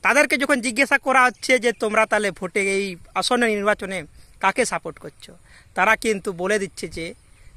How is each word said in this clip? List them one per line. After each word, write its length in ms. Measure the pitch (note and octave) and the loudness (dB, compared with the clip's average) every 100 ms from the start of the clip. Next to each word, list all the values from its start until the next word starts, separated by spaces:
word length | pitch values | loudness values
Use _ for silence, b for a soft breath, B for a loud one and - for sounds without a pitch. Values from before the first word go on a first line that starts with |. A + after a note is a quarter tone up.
তাদেরকে 360 | F#3+ A#3+ D4 D4 | 4 4 2 2
যখন 200 | C#4 C#4 | 2 0
জিজ্ঞাসা 360 | A#3 A3 C#4 C#4 | 0 0 2 2
করা 240 | - B3+ | 2 4
হচ্ছে 360 | B3+ - - B3+ | 2 0 0 2
যে, 120 | A#3 | 2
"তোমরা 340 | A#3 A3 G#3+ A3 | -2 0 0 2
তাহলে 260 | G#3+ G#3 | 0 -2
ভোটে 300 | - F#3 G#3 G3 G3 | -4 -6 -4 -2 -2
এই 180 | G3 E3+ - F#3 | -4 -8 -8 -6
আসন্ন 280 | F#3 B3 A#3+ | -2 0 0
নির্বাচনে 500 | G#3 G3+ G#3 G3 F#3+ D3+ b b b | 0 0 -2 -4 -10 -12 b b b
কাকে 260 | F#3+ F#3+ A#3 | -2 0 -2
support 320 | F3 E3+ D3 | -2 -8 -14
করছো?" 280 | - - - - b b b - | -18 -18 -20 -20 b b b 0
তারা 200 | F#3+ A3 | 2 2
কিন্তু 340 | A3+ G3+ F#3 F3 | 0 -2 -4 -6
বলে 180 | F#3 G#3+ | -2 -2
দিচ্ছে 280 | F#3+ - F#3 | -4 -10 -12
যে 260 | E3+ E3 G#3+ _ b b | -10 -12 -14 _ b b